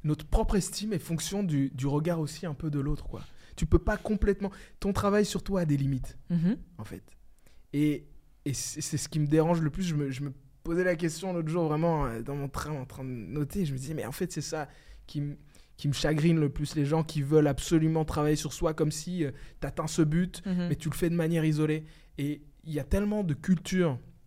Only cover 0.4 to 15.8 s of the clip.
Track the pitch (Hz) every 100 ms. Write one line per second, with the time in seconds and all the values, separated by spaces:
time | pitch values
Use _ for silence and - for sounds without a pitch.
0.4 | 220 214 - - 208 190 - 165 - 196
1.4 | 196 143 139 131 139 147 160 170 151 -
2.4 | 175 143 160 147 139 147 - - - -
3.4 | - - 165 - - 208 - 214 208 196
4.4 | 196 - - - 202 196 202 202 208 -
5.4 | - 196 165 143 139 135 - - - 175
6.4 | 170 262 - - - - - - - -
7.4 | - - - 143 151 143 - - - -
8.4 | - 131 - - 151 147 - 156 147 156
9.4 | 160 170 156 185 185 151 139 131 143 131
10.4 | - - - 165 185 170 170 160 190 175
11.4 | 160 170 160 151 170 160 135 113 117 143
12.4 | 139 - 147 147 127 - 131 127 95 143
13.4 | 143 202 170 131 139 156 107 151 175 165
14.4 | 143 156 143 - - - - 151 143 143
15.4 | - - - -